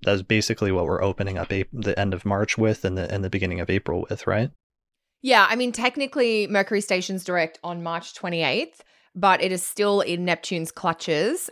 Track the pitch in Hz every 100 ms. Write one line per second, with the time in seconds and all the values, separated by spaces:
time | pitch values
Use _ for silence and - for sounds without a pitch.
0 | - 98 95 110 - - 101 92 78 90
1 | 98 - 98 92 - 98 - 123 101 -
2 | 101 90 101 101 104 - 110 110 98 92
3 | 87 101 95 98 95 87 85 95 - 87
4 | - 107 - 104 131 - _ _ _ _
5 | _ _ 262 226 190 226 247 220 254 294
6 | 269 294 240 214 202 202 196 208 202 185
7 | 180 190 180 180 160 - 175 170 170 165
8 | - - 180 170 147 196 330 - _ _
9 | _ 180 190 185 185 185 - - 208 202
10 | - 175 180 160 - 175 160 - 175 165
11 | - 151 208 359 -